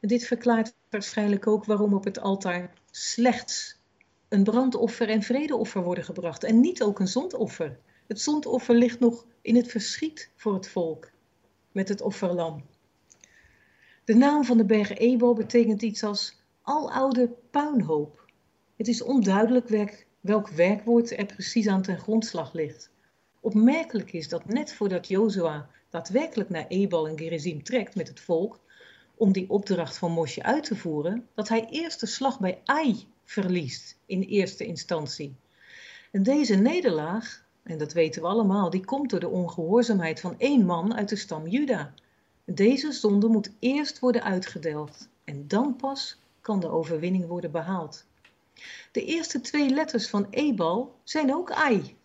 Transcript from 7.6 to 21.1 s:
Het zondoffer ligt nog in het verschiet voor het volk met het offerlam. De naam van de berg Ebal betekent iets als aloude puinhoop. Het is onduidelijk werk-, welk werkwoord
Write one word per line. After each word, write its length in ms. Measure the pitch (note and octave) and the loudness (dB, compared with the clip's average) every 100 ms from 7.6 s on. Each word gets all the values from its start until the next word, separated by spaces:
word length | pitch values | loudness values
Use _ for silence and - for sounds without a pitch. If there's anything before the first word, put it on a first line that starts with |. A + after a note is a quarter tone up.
| D#3 C#3+ _ _ _ | -8 -8 _ _ _
Het 140 | G#3+ | -6
zondoffer 540 | - D4+ D4 B3+ - | -2 -2 0 -4 4
ligt 260 | A#3 A#3+ A#3 | 6 6 4
nog 260 | A#3+ A#3 - _ | 2 2 -14 _
in 160 | - A#3 | 2 4
het 120 | A#3+ | 4
verschiet 640 | A3+ - - D#4 - - _ | -4 -6 -6 -6 -8 -20 _
voor 180 | A3 | -4
het 140 | F#3+ F#3 | -4 -4
volk 420 | - E3 D#3 - _ _ _ _ _ _ | -4 -4 -6 -14 _ _ _ _ _ _
met 160 | G3 F#3+ | -6 -4
het 120 | G3+ | -2
offerlam. 640 | - G3 F#3 F3 E3 D3+ - _ _ _ _ _ _ _ _ _ _ _ _ _ | -4 -2 -2 -2 -4 -6 -16 _ _ _ _ _ _ _ _ _ _ _ _ _
De 100 | - | 4
naam 300 | A3+ C#4 D4+ | 6 6 6
van 120 | A#3+ A#3+ | 4 4
de 80 | |
berg 260 | G3+ G#3+ G#3 | 6 4 2
Ebal 440 | - A#3 B3+ A#3+ | 2 4 6 4
betekent 480 | A3+ G#3+ A#3+ A#3 G#3+ | 4 4 4 4 2
iets 200 | A#3 G#3 | -2 -4
als 380 | G#3 G3+ - - _ _ | -4 -4 -6 -10 _ _
aloude 720 | - C#4+ C#4+ - C4+ B3 A#3+ - _ | -4 -2 -2 0 2 4 2 0 _
puinhoop. 720 | C#4+ D4 C#4 D#3 D3+ D3+ - _ _ _ _ _ _ | -2 2 0 2 0 -2 -8 _ _ _ _ _ _
Het 120 | G#3 | -2
is 140 | A#3 | -2
onduidelijk 680 | - C4+ G3 G3 A3+ B3 A#3+ | 2 2 4 4 6 4 2
werk-, 380 | G#3+ G#3 - _ _ | 0 0 -6 _ _
welk 280 | F#3 G#3+ G3+ | 0 0 0
werkwoord 720 | D3+ F3 G#3 A#3 A#3 A#3 | 2 2 4 4 4 4